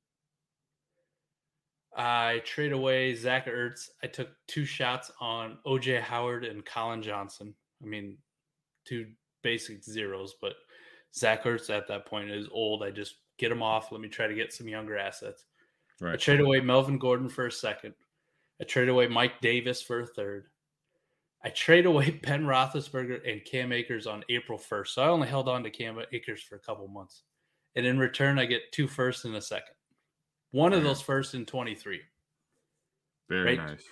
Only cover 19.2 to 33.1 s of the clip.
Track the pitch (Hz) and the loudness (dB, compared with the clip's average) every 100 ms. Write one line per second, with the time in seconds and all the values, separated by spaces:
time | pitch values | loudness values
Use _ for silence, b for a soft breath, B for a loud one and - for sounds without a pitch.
19.2 | 123 - 117 120 123 123 - 120 120 - | 2 2 2 2 0 -4 -4 -6 -6 -6
20.2 | 101 101 - _ _ _ _ _ _ _ | -6 -8 -12 _ _ _ _ _ _ _
21.2 | _ _ 113 - - 170 180 147 139 - | _ _ -8 -2 8 8 8 6 4 0
22.2 | 143 143 147 131 135 147 - 131 123 120 | -2 0 4 4 4 0 -4 -4 -4 -4
23.2 | 123 104 - 131 123 120 120 113 110 104 | -6 -6 -6 -4 -2 -2 -2 -4 -6 -8
24.2 | 113 120 - 107 - 104 95 127 147 170 | -2 -4 -2 -8 -6 -6 -4 2 4 4
25.2 | 123 139 127 123 110 - 113 113 117 120 | 2 0 0 -2 -4 -8 -8 -8 -8 -8
26.2 | - 101 - 104 - 101 98 98 92 - | -8 -10 -12 -14 -10 -10 -10 -14 -16 -20
27.2 | _ _ _ _ _ 123 123 131 127 - | _ _ _ _ _ -2 2 2 0 2
28.2 | 139 139 120 120 - - 135 - 127 - | 2 4 2 0 -2 -2 -2 0 0 -2
29.2 | 117 107 - 101 - _ _ _ _ _ | -6 -8 -6 -8 -10 _ _ _ _ _
30.2 | _ _ _ 131 175 190 147 135 - 135 | _ _ _ 4 6 6 4 0 0 -2
31.2 | 131 127 110 127 117 104 104 92 - _ | -2 -6 -6 -6 -6 -8 -8 -10 -10 _
32.2 | _ _ _ _ _ _ _ _ _ | _ _ _ _ _ _ _ _ _